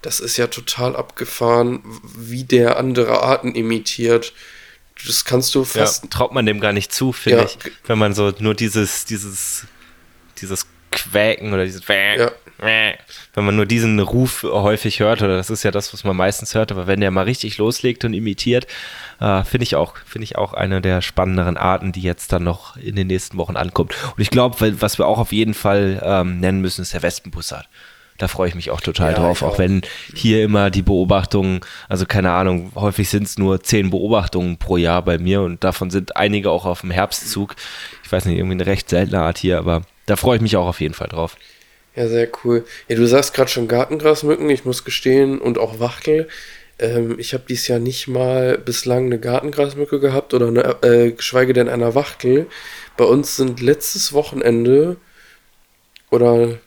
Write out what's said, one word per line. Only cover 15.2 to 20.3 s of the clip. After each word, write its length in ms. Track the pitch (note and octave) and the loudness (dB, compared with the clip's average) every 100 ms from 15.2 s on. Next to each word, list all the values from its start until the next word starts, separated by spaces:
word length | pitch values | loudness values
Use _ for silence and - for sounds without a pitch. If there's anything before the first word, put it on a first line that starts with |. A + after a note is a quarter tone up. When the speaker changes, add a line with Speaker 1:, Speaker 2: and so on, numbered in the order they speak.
Speaker 2:
oder 140 | G2+ F#2 | 2 0
das 140 | F#2 | -2
ist 100 | A2 | -2
ja 80 | G#2+ | -2
das, 240 | G2 - | -2 -6
was 100 | G2+ | -6
man 120 | G2+ F#2 | -4 0
meistens 400 | F#2 - A2 A2 | 0 -2 -4 -2
hört, 160 | A2 | -2
aber 160 | F#2+ F2+ | -4 -2
wenn 120 | G2 | 0
der 100 | G2+ | 2
mal 140 | F#2+ F#2+ | 0 0
richtig 340 | B2+ A2+ G2 | -2 -6 0
loslegt 440 | G#2+ B2 B2+ A#2+ | 0 0 -2 -2
und 100 | A2+ G#2 | -4 -4
imitiert, 500 | A2 G2+ - A#2+ - - - - - - | -4 -4 0 0 -2 -16 -16 -16 -18 -4
äh, 240 | G#2+ F#2+ | 0 0
finde 200 | F#2+ A#2+ | 0 0
ich 120 | A#2+ D#2 | 0 0
auch, 180 | E2+ - - | 0 -4 -16
finde 160 | A2 | -14
ich 140 | A2 | -10